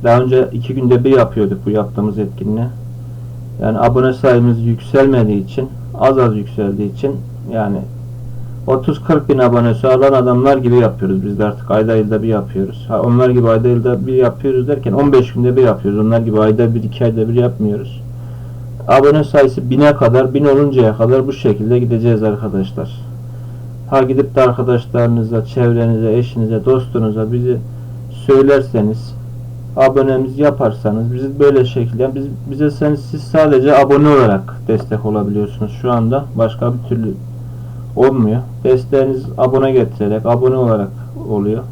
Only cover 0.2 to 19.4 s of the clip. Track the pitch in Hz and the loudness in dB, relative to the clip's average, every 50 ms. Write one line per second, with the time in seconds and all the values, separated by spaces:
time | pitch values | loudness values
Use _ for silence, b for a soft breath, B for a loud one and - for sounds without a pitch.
0.2 | 127 127 127 131 127 - - 120 - - 127 131 127 123 123 117 123 135 135 127 | 4 4 2 2 2 0 -2 -8 -6 -6 -4 -2 2 2 2 4 4 4 4 4
1.2 | 113 - - 113 104 95 98 95 - 101 104 107 104 - - - 104 107 98 104 | 4 2 2 -2 0 0 -2 -4 -4 -2 -2 -2 -2 -2 -4 -4 -2 -2 -2 -2
2.2 | 104 95 - - 95 101 107 113 120 123 - - - - - B B B B B | -4 -6 -6 -8 -6 -4 -4 -4 -4 -6 -8 -10 -14 -14 -14 B B B B B
3.2 | B B B B - - - - - - 117 113 117 123 120 127 127 131 127 127 | B B B B -14 -14 -10 -4 -2 -2 0 2 2 2 2 4 2 2 0 2
4.2 | - 135 123 120 120 120 117 113 113 117 113 113 - - - 139 139 139 135 123 | 2 2 4 4 4 2 2 2 0 -2 -2 -2 -4 0 2 4 4 4 4 2
5.2 | 113 104 104 101 95 - - - 131 131 - - - - - - - 135 135 135 | 2 2 0 -2 -2 -4 -6 -6 -6 -6 -10 -12 -12 -12 -4 0 2 2 4 4
6.2 | 123 117 107 104 101 - - - 104 98 98 98 104 98 - - - 139 269 190 | 2 2 0 -2 -6 -6 -6 -4 -4 -4 -2 -4 -4 -6 -6 -4 -4 -4 -4 -4
7.2 | - - - - - - 117 113 107 101 101 92 92 - - - - - - - | -8 -12 -14 -14 -12 -6 -4 -4 -2 -2 -4 -4 -6 -10 -12 -12 -12 -12 -12 -12
8.2 | - B B B B B B B - - 131 131 - - 147 - - - 160 147 | -12 B B B B B B B -4 -2 -2 -2 0 -4 -4 -4 -2 0 0 0
9.2 | 143 - 147 131 127 120 120 120 117 117 110 - - 131 127 127 139 139 139 131 | 2 0 2 2 4 2 4 2 2 2 0 0 2 2 4 4 4 4 4 4
10.2 | 123 123 123 123 127 139 139 135 123 120 120 123 117 107 - - 98 95 95 95 | 2 2 2 2 4 2 2 2 2 2 4 4 4 2 0 -2 -4 -2 -2 -2
11.2 | 95 104 101 98 107 104 - - - - 98 107 110 113 113 110 104 104 110 104 | -2 -4 -4 -2 -2 -2 -4 -6 -6 -2 0 0 2 2 2 0 0 0 -2 -2
12.2 | 113 113 110 104 92 - - 95 98 95 117 - - - 113 110 - 120 120 123 | 0 -2 -2 -2 -4 -6 -4 -4 -4 -4 -6 -12 -8 -4 -4 -2 0 2 2 4
13.2 | 127 127 123 123 120 113 113 110 117 123 120 117 117 127 123 123 123 127 131 127 | 4 4 2 2 2 4 2 2 2 2 2 2 2 0 -2 -2 -2 0 2 2
14.2 | 127 120 117 - - 139 131 127 120 120 147 131 - 120 - 135 143 143 135 127 | 2 2 0 -2 -2 -2 0 0 0 0 -2 -2 -2 -2 0 2 2 4 4 4
15.2 | 120 - - 120 120 123 123 131 127 117 104 95 - 101 101 107 107 107 117 117 | 2 2 -2 0 0 2 4 4 4 2 2 0 -2 -2 0 0 0 2 2 0
16.2 | 113 113 107 107 107 110 107 113 120 113 113 120 110 117 - - 120 113 110 113 | 0 0 2 2 2 2 4 2 2 2 0 -2 -4 -4 -4 -2 -2 0 0 0
17.2 | 110 113 117 123 120 123 - - 107 104 104 - - - - - - - B B | -2 0 2 0 0 0 0 -2 -2 -2 -2 -4 -6 -10 -12 -12 -12 -12 B B
18.2 | B B B B B B B B B B B - - - 101 135 135 147 147 151 | B B B B B B B B B B B -10 -2 2 4 6 6 6 4 4
19.2 | 147 - - 147 | 2 2 4 4